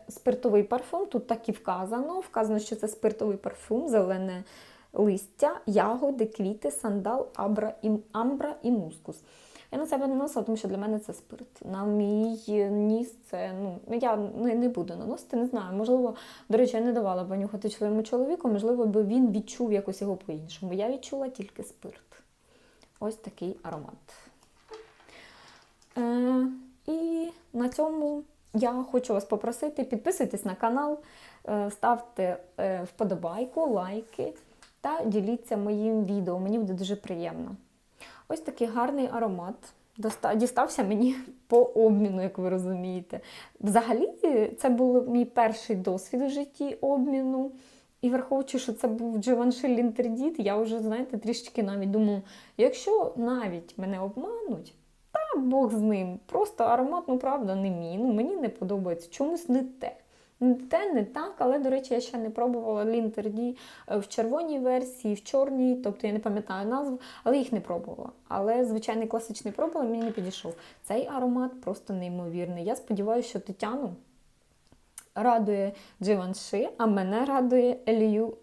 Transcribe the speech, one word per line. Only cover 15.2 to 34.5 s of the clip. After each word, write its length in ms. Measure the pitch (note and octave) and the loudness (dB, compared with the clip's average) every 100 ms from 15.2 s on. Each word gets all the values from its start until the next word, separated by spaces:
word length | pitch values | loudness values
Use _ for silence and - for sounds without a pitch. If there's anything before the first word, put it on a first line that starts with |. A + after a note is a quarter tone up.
| - B3 | -4 -2
не 100 | B3 | 0
знаю. 300 | B3 F#3 F#3+ | -2 -4 -2
Можливо, 380 | A3 B3+ B3 A3 - - - | 2 4 2 -4 -14 -16 0
до 80 | A3+ | 4
речі, 200 | B3 A#3+ | 4 4
я 60 | |
не 100 | A#3+ | 0
давала 320 | A#3 G3 F3+ F#3 | 2 0 0 -2
понюхати 440 | G3 G3 G3+ G#3 | -4 -4 -4 -6
своєму 340 | - G#3 G#3+ | -2 0 0
чоловіку, 440 | A3 B3 C4+ F4 C4 | 0 0 0 0 0
можливо, 380 | G#3 A3 B3 A3 | 2 2 2 2
би 180 | G#3 | 2
він 280 | G#3 A#3+ B3 | 4 4 4
відчув 420 | G#3 G#3+ - A#3+ | 4 -2 -4 0
якось 280 | G3+ G3 F#3+ | 0 0 -4
його 140 | G3+ F#3 | -4 -4
по-іншому. 580 | - D#3 D#3+ - F#3 | -6 -10 -10 -10 -6
Я 160 | F#3 G#3+ | -4 -2
відчула 400 | C4 B3+ C4+ C4+ | -4 -6 -6 -6
тільки 340 | B3+ G3+ - | -8 -12 -12
спирт. 600 | - - - - _ - _ _ _ _ _ _ _ - | -16 -14 -18 -18 _ -20 _ _ _ _ _ _ _ -10
Ось 160 | G#3+ G#3+ | -8 -8
такий 420 | - - F3 - | -12 -10 -8 -8
аромат. 520 | F3 D#3 C#3+ - - - - _ _ _ - A4 - _ - - - - - - _ _ _ - | -10 -12 -12 -18 -20 -20 -20 _ _ _ -20 -20 -20 _ -20 -20 -20 -20 -20 -20 _ _ _ -4
Е, 500 | A#3+ A#3+ B3 C4 C4 C4 - - - | 0 2 2 2 2 -2 -14 -14 -6
і 420 | D#4+ E4 E4 E4 - _ | -2 -2 -2 -4 -8 _
на 160 | A#3 B3 | -2 -2
цьому 540 | B3+ D#4 D#4+ D4 D4 D4 _ _ A3 | 0 0 0 -2 -4 -8 _ _ 0
я 180 | A#3 B3 B3+ | 0 0 0
хочу 220 | B3 B3 | -2 2
вас 120 | G3+ G3+ | -2 0
попросити, 580 | G#3+ A3+ B3 D4+ D4 | -2 -2 -2 -4 -2
підписуйтесь 640 | C4 G#3+ D#4+ F#4 B3+ G#3+ G#3 | -2 -2 0 0 0 -2 -6
на 100 | F#3 | -2
канал, 440 | A#3 B3 D4 D4 - - - - - | 0 0 -2 -4 -8 -20 -20 -14 -4
е, 220 | G#3 G3+ | -2 -2
ставте, 680 | G#3 - A#3 A#3 - F#3 F3+ - - | 0 2 2 -2 -2 -2 -2 -8 -4
е, 240 | G3 F#3 | -2 -2
вподобайку, 840 | F3+ - G#3 F3+ E3+ F#3 B3+ D#4+ D#4+ | -4 -2 -2 0 -4 -4 -4 0 0
лайки 640 | G#3 F#3 G#3 A3 - - D#4 - | 0 -2 -6 -8 -6 -6 -8 -20